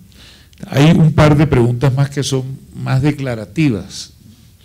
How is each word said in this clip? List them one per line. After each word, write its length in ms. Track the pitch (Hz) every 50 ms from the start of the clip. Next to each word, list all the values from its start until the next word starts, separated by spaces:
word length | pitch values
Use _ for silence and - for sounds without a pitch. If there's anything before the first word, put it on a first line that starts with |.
| - _ - - - - - - - _ _ - -
Hay 240 | - 117 131 147 160 175
un 200 | - 160 151 -
par 240 | - 151 151 147
de 100 | 143 160
preguntas 460 | 147 139 127 117 120 123 120 147 135 120
más 160 | 139 139 135
que 120 | - 147 131
son 220 | - 139 131 127 135 135 - - - -
más 280 | - 123 131 131 131 139
declarativas 1080 | 151 147 147 135 127 120 110 104 87 - 165 156 139 110 90 - - - - - - - - - - - _ - - _ _ -